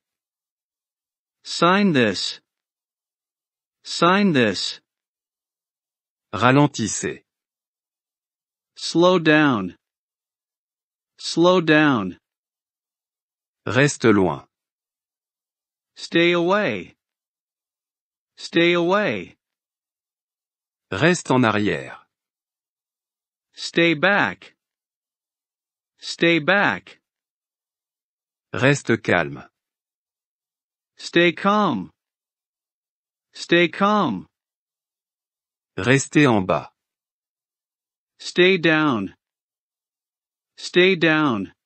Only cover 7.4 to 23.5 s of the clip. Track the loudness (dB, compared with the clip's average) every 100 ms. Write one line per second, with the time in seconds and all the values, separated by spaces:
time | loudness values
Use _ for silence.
7.4 | _ _ _ _ _ _ _ _ _ _
8.4 | _ _ _ -16 -4 2 2 2 2 2
9.4 | 2 0 -6 -12 _ _ _ _ _ _
10.4 | _ _ _ _ _ _ _ -16 -8 2
11.4 | 4 4 4 2 4 0 -4 -10 _ _
12.4 | _ _ _ _ _ _ _ _ _ _
13.4 | _ _ -4 0 0 2 2 2 0 -4
14.4 | -12 _ _ _ _ _ _ _ _ _
15.4 | _ _ _ _ _ -20 -4 0 2 0
16.4 | 0 -2 -2 -6 -10 _ _ _ _ _
17.4 | _ _ _ _ _ _ _ _ _ -20
18.4 | -6 0 0 0 0 -2 -2 -6 -10 _
19.4 | _ _ _ _ _ _ _ _ _ _
20.4 | _ _ _ _ -10 -2 0 0 0 2
21.4 | 2 0 -2 -4 -10 -18 _ _ _ _
22.4 | _ _ _ _ _ _ _ _ _ _
23.4 | _